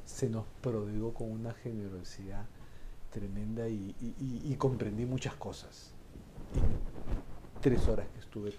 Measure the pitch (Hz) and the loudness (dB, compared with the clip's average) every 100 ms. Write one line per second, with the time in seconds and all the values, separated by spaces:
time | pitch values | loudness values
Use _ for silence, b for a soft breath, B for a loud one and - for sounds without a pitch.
0 | - - 127 113 107 - 127 110 104 107 | -10 -2 0 0 -4 -4 -2 0 0 0
1 | 110 107 113 110 117 113 127 110 101 92 | 0 0 -4 -4 -6 -6 -6 -4 -4 -6
2 | 90 - 98 98 101 B B B B B | -8 -8 -4 -2 -2 B B B B B
3 | - - 101 101 107 113 113 110 98 - | -6 -4 -2 -2 -2 0 0 0 -2 -4
4 | 120 - 135 120 - 131 135 120 107 104 | -4 -2 -2 -2 0 2 4 4 0 0
5 | 123 127 - - 104 - - - - - | 0 0 -2 -4 -8 -8 -12 -16 -16 -16
6 | - - - - - - - - - - | -14 -14 -14 -12 -2 6 8 8 4 0
7 | - - - - - - 139 120 - 107 | 2 2 0 -8 -10 2 6 8 8 6
8 | - - - 110 104 | 2 -4 -10 -6 -6